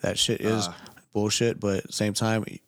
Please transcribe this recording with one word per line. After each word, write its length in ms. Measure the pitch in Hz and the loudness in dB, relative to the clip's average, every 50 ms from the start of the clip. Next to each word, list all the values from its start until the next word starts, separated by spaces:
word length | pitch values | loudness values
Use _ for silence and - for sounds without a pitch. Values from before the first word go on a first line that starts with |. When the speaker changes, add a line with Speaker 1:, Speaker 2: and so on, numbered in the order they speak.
| - | -2
Speaker 1:
that 160 | 95 92 - | -2 0 0
shit 220 | - - 117 - | 0 0 0 0
is 280 | - 107 110 110 - 87 | 2 0 2 2 0 -2
Speaker 2:
Uh. 40 | 87 - - - - - - _ - | -6 -12 -16 -20 -20 -20 -20 _ -2
Speaker 1:
bullshit. 480 | 104 104 107 - - 117 117 - - | 0 0 0 2 2 2 2 2 0
But 180 | 104 101 98 95 | 0 0 0 0
at 80 | - - | -2 -4
the 40 | - | -4
same 220 | - 107 107 101 | -2 0 0 0
time 300 | - 117 110 110 110 104 - - - - | 2 2 2 2 2 0 -2 -8 -12 -16